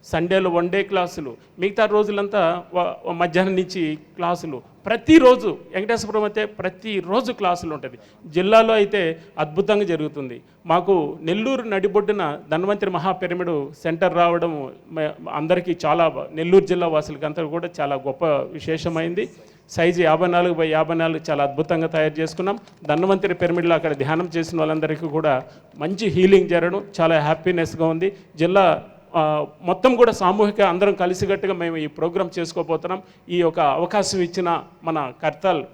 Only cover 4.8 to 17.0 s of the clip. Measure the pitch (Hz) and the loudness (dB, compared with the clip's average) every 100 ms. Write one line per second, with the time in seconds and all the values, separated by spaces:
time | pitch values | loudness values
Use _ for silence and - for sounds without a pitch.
4.8 | 202 226 233 320 254 247 202 143 - 185 | -6 -4 6 8 10 6 2 -6 -8 -8
5.8 | 214 233 214 214 208 214 208 208 185 185 | -2 -4 -2 -2 -2 -2 -6 -6 -8 -8
6.8 | 220 196 170 208 233 247 190 175 170 151 | -6 -6 -2 -2 -2 -2 -2 -2 -4 -10
7.8 | 131 120 - _ - 156 185 220 226 220 | -12 -16 -20 _ -4 0 6 6 6 4
8.8 | 202 208 165 160 - - 151 160 190 208 | 2 0 -2 -4 -12 -6 -4 -2 0 0
9.8 | 196 165 151 147 135 123 _ _ 165 170 | 0 -2 -4 -8 -12 -14 _ _ 0 0
10.8 | 175 185 147 156 160 196 233 262 226 196 | 2 0 0 -6 -4 -2 -2 -4 -2 -2
11.8 | 202 208 202 208 160 147 - 156 190 208 | 0 0 0 -2 -2 -6 -4 -4 -2 -2
12.8 | 196 175 180 185 180 175 175 151 139 147 | -2 -2 -2 -4 -4 -4 -4 -4 -6 -6
13.8 | 165 165 180 170 170 170 170 151 135 - | -6 0 0 4 2 2 -2 -4 -8 -14
14.8 | - 160 151 - - 147 156 180 180 170 | -12 -6 -6 -6 -8 -6 0 0 0 -4
15.8 | 156 160 165 135 139 156 165 190 196 180 | 0 2 2 0 -10 -6 4 4 4 0
16.8 | 170 156 | 2 0